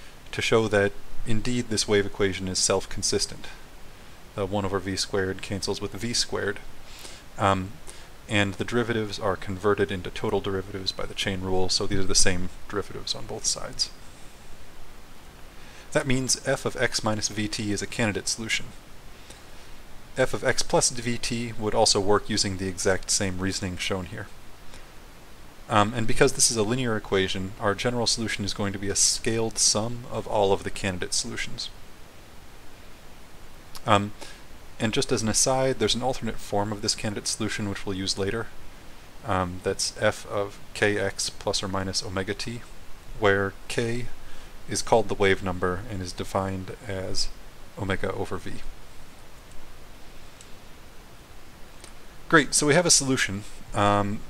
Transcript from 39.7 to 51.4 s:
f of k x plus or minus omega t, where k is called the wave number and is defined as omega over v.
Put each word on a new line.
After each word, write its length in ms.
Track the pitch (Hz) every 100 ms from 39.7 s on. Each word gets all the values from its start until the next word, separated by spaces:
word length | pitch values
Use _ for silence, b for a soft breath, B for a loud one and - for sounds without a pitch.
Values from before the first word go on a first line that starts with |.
| 95 - -
f 280 | 107 - -
of 320 | 107 101 - -
k 240 | - 107 104
x 320 | 98 - -
plus 320 | - - 101
or 60 | 101
minus 360 | 95 95 92
omega 300 | - 95 101
t, 260 | 98 - 117 - - - - - -
where 360 | 107 98 98 - -
k 380 | - 117 120 113 - B B B B -
is 140 | 98
called 260 | - 117 107
the 60 |
wave 280 | 104 101 95
number 380 | 95 90 92 90 107
and 120 | 101
is 100 | 90
defined 640 | - 98 101 95 95 92 - -
as 420 | 95 95 101 - - - - - -
omega 320 | 95 95 98
over 240 | 95 95 92
v. 200 | - - - - - - - - - - - - - - - - - - - - - - - - - - - - - -